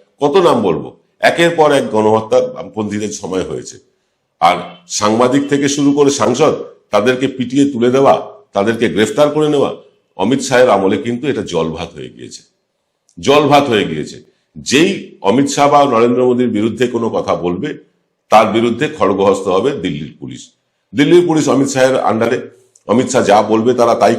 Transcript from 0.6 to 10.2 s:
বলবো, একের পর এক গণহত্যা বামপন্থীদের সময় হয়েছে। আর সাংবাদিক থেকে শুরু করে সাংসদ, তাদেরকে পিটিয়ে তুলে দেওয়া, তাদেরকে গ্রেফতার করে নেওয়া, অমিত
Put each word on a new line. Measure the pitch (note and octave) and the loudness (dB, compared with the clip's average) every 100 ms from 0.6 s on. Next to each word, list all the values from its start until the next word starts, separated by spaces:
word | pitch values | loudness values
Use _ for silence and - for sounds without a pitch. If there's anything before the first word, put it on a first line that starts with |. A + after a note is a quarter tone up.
বলবো, | G2+ D2 - - _ _ | 0 -4 -6 -18 _ _
একের | A#2+ D3 E3+ | -2 2 0
পর | - D3+ | 2 2
এক | C3+ A#2 | 2 0
গণহত্যা | A2 G#2+ A2 A2 B2+ | 0 2 0 2 0
বামপন্থীদের | B2 - G2+ A2 G#2+ G#2 G#2 | 0 -8 -12 -8 -8 -6 -8
সময় | - F#2 F#2 | -10 -6 -6
হয়েছে। | D#2+ C2 - - _ _ _ _ _ _ | -6 -10 -12 -20 _ _ _ _ _ _
আর | E2+ F2+ - - _ | 0 0 -6 -20 _
সাংবাদিক | - G#2+ A2 B2+ C#3 C#3 | -2 0 2 2 2 0
থেকে | C#3 C#3+ | -2 -2
শুরু | D3 C#3+ | 0 0
করে | C#3 C#3 | 2 2
সাংসদ, | C3+ A2 B2+ D3 - - - _ | 2 -2 2 0 0 -10 -18 _
তাদেরকে | G#2 A2+ B2+ C3+ | 0 0 -2 -4
পিটিয়ে | - A#2+ C3+ C#3+ | -4 -4 0 0
তুলে | A#2 B2 | 0 0
দেওয়া, | C3+ C3+ - - - _ | 2 2 2 -2 -18 _
তাদেরকে | G2+ G#2 A2+ A#2 | -4 -2 -2 -2
গ্রেফতার | F2+ G#2+ C3+ D3 | 0 -2 2 0
করে | D3 D3+ | 2 0
নেওয়া, | D3 A2+ - - _ _ | 0 -2 -6 -18 _ _
অমিত | - | -4